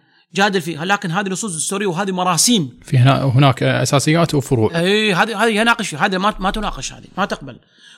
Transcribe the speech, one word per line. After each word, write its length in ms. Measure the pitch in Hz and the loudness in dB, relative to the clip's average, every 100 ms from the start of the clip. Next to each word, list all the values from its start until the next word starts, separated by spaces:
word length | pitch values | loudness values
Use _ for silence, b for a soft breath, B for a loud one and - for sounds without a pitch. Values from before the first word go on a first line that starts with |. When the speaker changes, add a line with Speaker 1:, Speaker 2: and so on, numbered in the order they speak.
| b b b | b b b
Speaker 1:
جادل 260 | 180 208 190 | 0 2 0
في، 140 | 165 | -4
لكن 360 | 151 175 202 185 | -6 -2 -2 -2
هذه 180 | 180 196 | -4 -4
نصوص 280 | 180 220 160 | -6 -6 -6
دستورية 300 | - 196 208 | -6 -4 -4
وهذه 240 | 165 196 | -4 -4
مراسيم. 680 | 185 180 160 - 233 135 - | -2 -2 0 2 2 0 -8
Speaker 2:
في 140 | - 131 | -2 4
هنا، 240 | 131 131 | 4 4
هناك 400 | 135 123 143 - | 2 4 4 4
أساسيات 720 | 131 123 123 143 156 165 160 | 0 0 2 0 2 2 2
وفروع. 460 | 147 - 127 107 165 | 0 0 2 2 2
Speaker 1:
إيه، 420 | 180 214 214 170 | 2 2 2 2
هذه، 220 | 214 202 | 0 0
هذه 60 | 233 | 0
يناقش، 440 | 208 233 226 190 | 2 0 0 -4
هذه 240 | 143 202 185 | -2 -2 0
ما، 160 | 202 214 | -2 -2
ما 120 | 190 | -4
تناقش، 420 | 214 202 - - | -4 -6 -8 -10
هذه 140 | 120 - - | -12 -12 -6
ما 60 | |
تقبل. 340 | 202 - 139 113 b b b | -6 -6 -12 -18 b b b